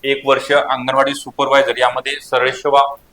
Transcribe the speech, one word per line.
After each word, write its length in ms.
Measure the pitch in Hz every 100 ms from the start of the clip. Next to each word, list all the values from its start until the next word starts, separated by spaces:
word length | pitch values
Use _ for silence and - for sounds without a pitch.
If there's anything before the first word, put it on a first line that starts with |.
एक 180 | 135 139
वर्ष 280 | 135 131 -
अंगणवाडी 600 | 139 - 131 127 131 139
सुपरवायझर 640 | 143 135 - 135 139 135 120
यामध्ये 380 | 123 127 131 143
सरळ 300 | - 127 127
सेवा 320 | 131 147 139 139 - _